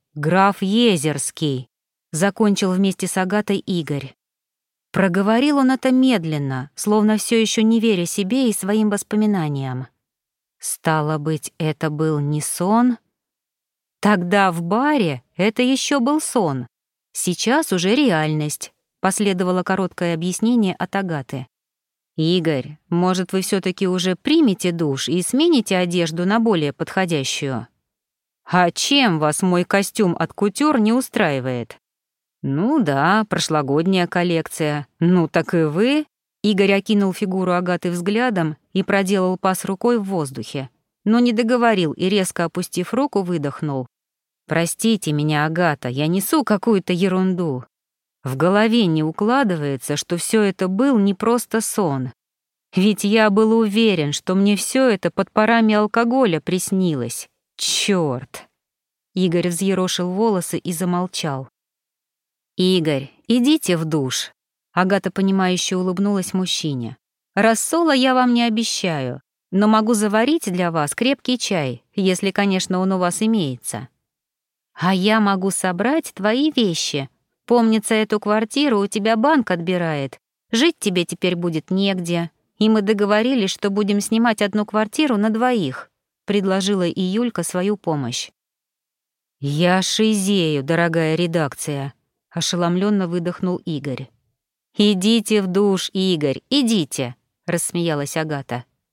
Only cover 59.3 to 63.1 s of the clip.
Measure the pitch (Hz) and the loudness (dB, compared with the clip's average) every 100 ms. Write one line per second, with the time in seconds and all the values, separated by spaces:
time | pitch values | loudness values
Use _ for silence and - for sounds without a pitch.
59.3 | 175 180 170 196 185 185 - 180 185 226 | 2 0 -2 0 0 -2 -2 -4 0 0
60.3 | 185 - - 175 165 180 180 180 - 160 | 0 -2 -6 -6 -4 -2 -2 -4 -6 -6
61.3 | 135 131 _ _ _ _ _ _ _ _ | -6 -10 _ _ _ _ _ _ _ _
62.3 | _ _ - 185 185 160 139 135 | _ _ -2 2 2 2 -2 -4